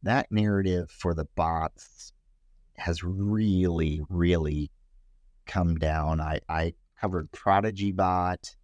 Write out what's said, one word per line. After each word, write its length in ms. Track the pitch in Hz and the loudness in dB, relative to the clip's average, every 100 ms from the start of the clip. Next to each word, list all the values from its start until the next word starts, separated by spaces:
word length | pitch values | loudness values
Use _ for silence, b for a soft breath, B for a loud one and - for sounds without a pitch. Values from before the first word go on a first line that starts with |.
That 300 | - 127 - | 0 0 0
narrative 580 | 110 104 101 95 90 82 | 0 2 2 2 0 -2
for 240 | - 90 | -4 -2
the 120 | 82 78 - | -2 -4 -2
bots 760 | 82 82 80 - - _ - _ _ _ _ _ _ - | -2 0 -4 -6 -20 _ -20 _ _ _ _ _ _ -10
has 260 | - 82 | -4 -4
really, 960 | 90 95 101 107 107 92 92 85 78 76 76 | -4 -4 -2 0 2 4 4 2 0 -2 -4
really 640 | 87 85 87 78 76 73 _ _ - - _ _ _ - | 0 4 4 2 -2 -4 _ _ -20 -20 _ _ _ -6
come 300 | - 87 82 | 0 0 2
down. 440 | 78 78 78 80 | 0 0 0 -2
I, 200 | 78 78 - | -2 -6 -4
I 240 | 80 82 - _ _ | -4 -4 -6 _ _
covered 320 | 107 90 76 | -4 -4 -6
Prodigy 600 | - - 98 107 98 101 | -6 2 2 2 -2 -4
Bot. 640 | 92 92 92 90 90 - - | 0 2 2 0 -2 -8 -20